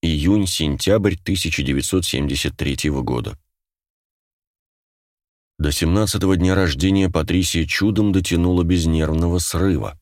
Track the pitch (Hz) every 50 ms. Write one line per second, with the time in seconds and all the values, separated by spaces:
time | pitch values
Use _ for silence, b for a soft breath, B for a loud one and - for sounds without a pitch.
0 | - 85 82 76 73 87 101 107 98 90 - - 82 73 69 - - - 101 110
1 | 95 104 98 - - - 95 92 - 80 - - 71 65 69 69 69 - - 92
2 | 87 - - 65 71 71 67 69 - 69 69 - - - 67 - - 76 71 67
3 | 65 64 64 60 57 53 55 - _ _ _ _ _ _ _ _ _ _ _ _
4 | _ _ _ _ _ _ _ _ _ _ _ _ _ _ _ _ _ _ _ _
5 | _ _ _ _ _ _ _ _ _ _ _ _ 76 73 73 - 82 80 87 101
6 | 107 101 - 101 - 95 95 87 90 92 95 95 95 85 69 65 80 95 95 98
7 | 95 90 85 80 76 - - 90 87 - - 87 82 78 - - 95 107 104 104
8 | 104 104 92 95 87 - 87 85 85 90 90 90 87 82 90 87 80 82 82 80
9 | 80 78 78 80 85 85 85 90 - - - 82 92 98 90 67 52 50 - -